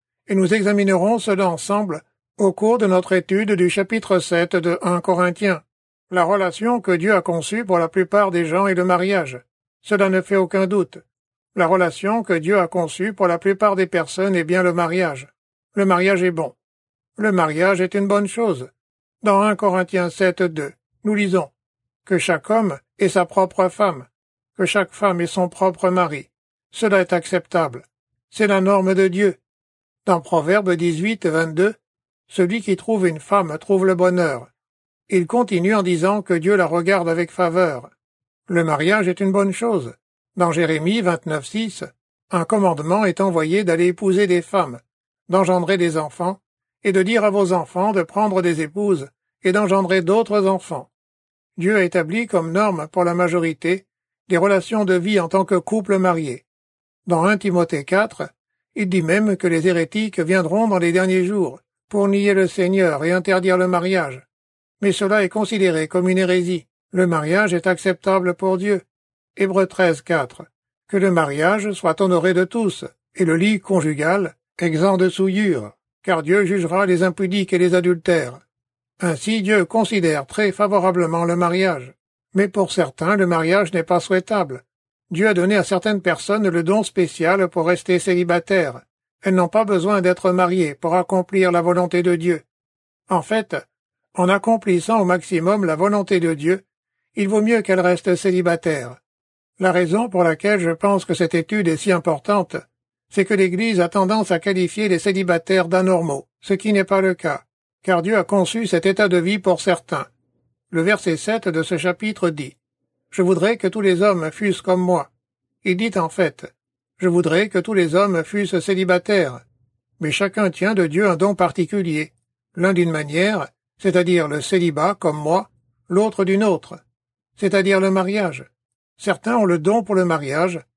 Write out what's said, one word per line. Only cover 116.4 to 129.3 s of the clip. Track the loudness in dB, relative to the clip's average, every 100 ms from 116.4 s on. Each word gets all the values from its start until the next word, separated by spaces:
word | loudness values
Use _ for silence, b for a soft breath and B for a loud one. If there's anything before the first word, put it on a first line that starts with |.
| -18 _ _ _ _ -4
Je | 0
voudrais | 2 2 0 0
que | -2
tous | -2 0
les | 2
hommes | 2 2 0
fussent | -4 -4 -2 -2
célibataires. » | -2 -2 0 0 2 0 0 -6 -18 _ _ _ _ -8
Mais | -6
chacun | -2 -2 0 -2
tient | 0 -2
de | 0 0
Dieu | 2 0
un | 2
don | 0 2
particulier, | 0 0 -2 -2 -2 -4 -6 _ _ _ _ -2
l'un | 0
d'une | 2 0
manière, | -2 -4 -2 0 -2 -6 _ _ _
c'est-à-dire | 0 2 2 0 0
le | -4
célibat | -2 0 0 0 -2 0
comme | -4 -2
moi, | 0 -2 -2 _ _ _ -4
l'autre | 0 0 0 0
d'une | 2
autre, | 2 0 -6 -20 _ _ _ _ _ -6
c'est-à-dire | 0 0 2 2
le | 2
mariage. | 0 -2 -2 -4 -6 -16 _ _ _ _ _
Certains | -4 -4 -2